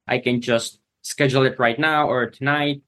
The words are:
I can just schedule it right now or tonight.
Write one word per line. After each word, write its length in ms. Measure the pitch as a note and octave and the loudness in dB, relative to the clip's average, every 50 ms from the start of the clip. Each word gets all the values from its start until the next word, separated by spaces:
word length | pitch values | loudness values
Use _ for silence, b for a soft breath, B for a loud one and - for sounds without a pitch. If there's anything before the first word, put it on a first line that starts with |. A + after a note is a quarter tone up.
| _ | _
I 120 | - B2+ B2+ | -4 -4 -2
can 220 | B2 B2 B2 A#2+ A#2+ | 0 0 -2 0 0
just 380 | B2 A#2+ A#2 - - - _ _ _ _ _ | 0 0 0 0 -4 -10 _ _ _ _ _
schedule 440 | - - - - D3 C3+ B2 C#3 C3 | -14 -12 -2 0 0 2 2 2 2
it 140 | C3 - - | 2 0 0
right 200 | B2 A#2 A2+ A#2+ | 0 0 0 0
now 300 | D#3 D#3+ D3+ D3+ D3+ - | 0 0 2 2 0 0
or 200 | A#2+ B2+ A#2+ A2+ | 0 0 -2 -4
tonight. 540 | - - C3+ C#3 C#3+ D3 C#3+ D3 C#3+ C#3 - | -6 -4 -4 -2 -2 0 -2 -2 -4 -6 -10